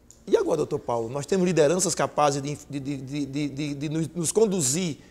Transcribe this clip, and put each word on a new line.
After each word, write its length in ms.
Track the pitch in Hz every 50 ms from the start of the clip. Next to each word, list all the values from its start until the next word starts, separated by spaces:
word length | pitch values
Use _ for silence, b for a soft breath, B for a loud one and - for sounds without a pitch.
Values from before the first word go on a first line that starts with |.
| _ _ - - _
E 120 | - 220 466
agora, 180 | 403 330 175
doutor 220 | 151 143 - 151 139
Paulo, 320 | - - 120 117 113 113
nós 160 | 131 143 135
temos 200 | - 196 190 180
lideranças 480 | 185 170 160 151 143 175 185 175 170 -
capazes 460 | - 143 131 - 147 147 147 139 143
de, 160 | 135 147 147
de, 240 | - - - 139 143
de, 160 | 131 143 143
de, 300 | 131 131 127 143 147 139
de, 220 | 131 135 147 147 139
de, 240 | 131 135 147 147 143
de 140 | 139 151 156
nos, 180 | 151 160 160 -
nos 240 | - 175 160 -
conduzir, 680 | - 208 226 202 185 185 139 123 139 180 185 165 131 b b b